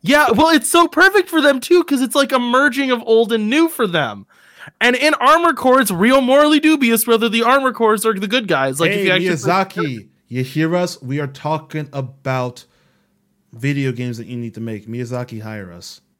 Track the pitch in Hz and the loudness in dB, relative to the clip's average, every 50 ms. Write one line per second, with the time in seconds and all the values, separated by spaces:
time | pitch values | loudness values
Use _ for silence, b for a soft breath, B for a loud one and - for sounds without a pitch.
0 | - 175 277 294 302 247 220 202 311 330 330 285 - - - 339 349 330 - 311 | 0 2 2 2 4 2 2 2 4 4 2 2 0 2 2 2 2 2 2 2
1 | 370 381 392 415 370 - 339 320 277 285 277 254 - - 349 359 330 - 285 247 | 2 4 4 2 0 2 -2 2 2 2 2 0 0 2 2 2 2 0 -2 -2
2 | 262 240 - 285 277 269 262 254 240 240 240 254 277 294 233 269 277 262 247 233 | -2 -2 0 -2 0 0 0 -2 -2 0 0 2 2 2 0 -2 -2 -2 -2 -2
3 | 226 226 226 226 233 208 233 220 214 214 254 311 330 330 - - 240 196 170 160 | 0 2 2 2 2 2 0 -2 -2 0 2 2 0 0 0 -4 -4 -2 0 -2
4 | 139 113 104 101 - B B B B B B B B B B _ 220 240 247 254 | -2 -2 -6 -12 -16 B B B B B B B B B B _ 0 0 0 2
5 | 277 311 294 - 240 262 311 339 339 339 285 - - 262 254 269 247 - 190 165 | 2 0 0 2 4 4 4 4 4 0 0 2 2 2 4 4 2 0 0 0
6 | 196 233 262 277 262 247 262 285 302 302 311 294 311 311 311 285 269 226 226 214 | 2 4 4 4 4 4 4 4 4 4 4 4 4 4 2 4 2 2 2 0
7 | - 240 226 220 226 233 196 226 226 233 262 277 269 262 - - 233 214 220 208 | 2 0 2 2 2 0 0 0 2 2 2 2 2 -2 -2 0 2 2 2 2
8 | - 220 214 190 202 202 226 262 233 180 165 135 135 135 135 139 170 175 202 202 | 0 -2 -2 -2 -4 -2 -2 -4 0 0 0 0 0 -2 -2 -2 -2 0 0 0
9 | 196 190 185 185 175 185 175 143 113 147 175 196 190 190 - 180 170 143 123 110 | 0 0 0 0 0 -2 -2 -2 -2 0 0 0 -2 -2 -4 -6 -6 -6 -6 -10
10 | 98 _ _ _ _ _ 120 127 127 131 - 151 160 160 175 180 180 175 - - | -14 _ _ _ _ _ -6 -6 -6 -4 -4 -4 -2 0 0 -2 -2 -4 -6 -12
11 | 135 123 139 147 147 135 139 - - 151 156 151 151 _ - 156 151 143 - 139 | -10 -8 -6 -6 -6 -8 -10 -10 -6 -6 -6 -6 -8 _ -10 -10 -10 -8 -8 -10
12 | 131 131 - _ _ 135 131 131 123 123 123 - - _ _ _ _ _ _ _ | -10 -10 -14 _ _ -6 -4 -4 -4 -6 -10 -14 -20 _ _ _ _ _ _ _
13 | _ _ _ _ _ _ _ _ _ _ - 117 123 139 143 139 139 131 123 117 | _ _ _ _ _ _ _ _ _ _ -14 -6 -4 -2 -2 -2 -2 -4 -4 -4
14 | 123 123 117 113 117 95 123 120 120 113 110 110 113 113 110 101 95 113 113 123 | -6 -8 -8 -10 -12 -12 -10 -10 -10 -10 -10 -10 -10 -10 -10 -10 -12 -12 -10 -10
15 | 123 113 127 123 123 120 113 110 104 110 110 104 98 90 85 87 85 - - _ | -8 -8 -8 -8 -8 -10 -12 -14 -12 -12 -12 -12 -14 -16 -18 -20 -20 -20 -20 _
16 | _ _ _ | _ _ _